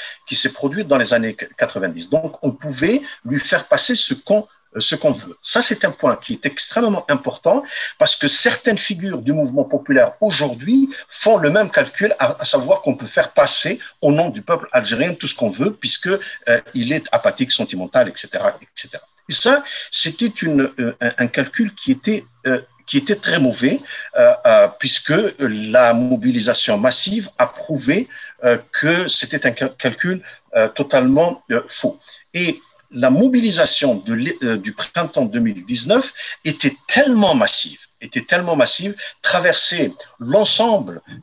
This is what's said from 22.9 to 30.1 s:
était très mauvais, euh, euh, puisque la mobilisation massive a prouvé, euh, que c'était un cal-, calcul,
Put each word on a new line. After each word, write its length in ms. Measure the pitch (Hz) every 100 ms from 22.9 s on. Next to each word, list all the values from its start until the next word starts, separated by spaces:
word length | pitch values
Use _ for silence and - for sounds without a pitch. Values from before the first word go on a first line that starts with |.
| 139
était 180 | 139 202
très 240 | - 165
mauvais, 400 | 131 110 127 277 - - - -
euh, 160 | 120 123 123
euh, 220 | 110 101 -
puisque 360 | 131 - - 160 214 -
la 540 | 135 107 107 120 120
mobilisation 840 | 117 123 127 120 120 110 113 - 104
massive 520 | 123 - - 220 190 -
a 100 | 123
prouvé, 600 | - - 139 120 180 254 - - -
euh, 140 | 123 117 -
que 340 | - 147 170 175
c'était 400 | - 135 147 131
un 40 |
cal-, 220 | 117 135 -
calcul, 440 | 127 113 180